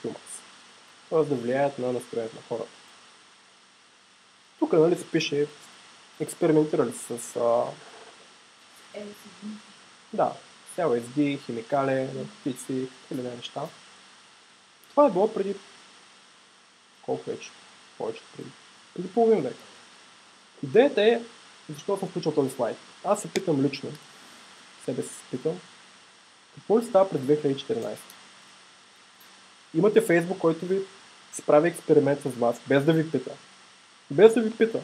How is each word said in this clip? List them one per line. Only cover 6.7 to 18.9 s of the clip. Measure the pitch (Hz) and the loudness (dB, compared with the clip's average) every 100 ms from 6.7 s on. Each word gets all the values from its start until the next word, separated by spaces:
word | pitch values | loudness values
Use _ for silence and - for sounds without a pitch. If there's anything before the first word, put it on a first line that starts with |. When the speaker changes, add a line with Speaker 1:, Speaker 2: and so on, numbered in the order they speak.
| 160 120 | 0 -2
Speaker 1:
с, | 120 - 120 - 120 | -4 -10 -12 -10 -2
а, | 117 117 127 143 - - - - - - - - - - - 208 | 0 2 0 -8 -18 -20 -20 -20 -20 -20 -20 -20 -20 -20 -20 -16
Speaker 2:
Л | 208 | -16
С | 208 208 185 | -18 -20 -18
Д. | 208 214 - - - - - | -16 -16 -18 -20 -20 -20 -10
Speaker 1:
Да, | 202 127 - - - - - | -4 -2 -4 -14 -20 -14 -4
с | |
Л | 165 120 | 0 0
С | 120 135 | -2 -2
Д, | 143 139 - | 0 -2 -6
химикали, | 117 110 143 135 | -10 -4 -2 0
наркотици, | 131 131 139 107 - 147 131 - 131 127 - - | 0 -2 -6 -12 -10 -8 -8 -6 -6 -6 -12 -12
или | 135 | -10
не | 123 120 | -8 -10
неща. | - 139 156 - - - - - - - _ _ _ _ - | -12 -10 -12 -14 -20 -20 -20 -20 -20 -20 _ _ _ _ -2
Това | - 294 | 4 4
е | |
било | 180 214 | 4 0
преди, | - 196 190 - - - - - - - - _ _ _ _ _ _ | -2 -6 -8 -14 -20 -20 -20 -20 -20 -20 -20 _ _ _ _ _ _
колко | - 131 - | -8 -8 -8
вече? | 113 - - - - - - | -12 -14 -20 -20 -20 -20 -12
Повече | - 113 - - | -10 -10 -16 -18
преди, | 135 - - - - | -18 -20 -20 -20 -18